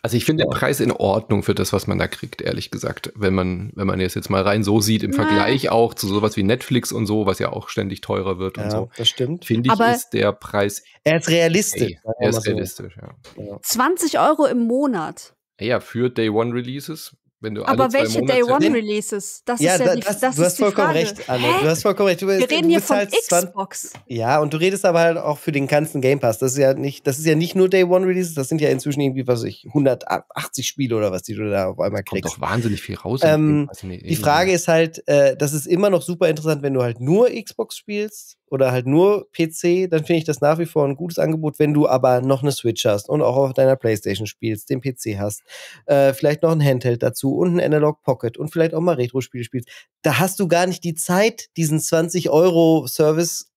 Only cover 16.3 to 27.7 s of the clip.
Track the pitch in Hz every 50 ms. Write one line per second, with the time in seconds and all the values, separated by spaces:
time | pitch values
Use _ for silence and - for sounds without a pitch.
16.3 | 104 110 117 120 120 123 120 123 131 143 139 - 156 156 - - _ _ _ _
17.3 | _ _ 107 110 104 104 - - 269 - 262 254 226 277 277 220 226 - 247 269
18.3 | 254 254 240 240 262 294 311 320 294 233 214 208 208 214 208 - 220 202 196 -
19.3 | - - _ - 240 233 147 165 185 175 247 185 175 123 - 202 202 202 - 175
20.3 | 143 143 175 180 180 - 226 202 196 - - 311 320 - - 208 202 - - -
21.3 | 127 123 123 - - - 147 156 165 156 - 214 185 - 202 196 175 170 196 190
22.3 | 196 190 254 247 294 330 330 330 339 330 - - - 202 202 202 - 466 - -
23.3 | 175 175 185 185 - 196 190 - - - - - - - _ _ 123 113 113 120
24.3 | 139 151 151 147 147 156 170 190 196 190 - 190 170 165 170 170 165 - - 151
25.3 | 147 - - - 147 143 139 131 151 147 151 156 - 143 127 131 143 139 127 117
26.3 | 110 - 131 131 123 143 139 131 135 - 135 143 139 - _ 143 131 143 156 165
27.3 | 156 156 170 170 - 185 185 185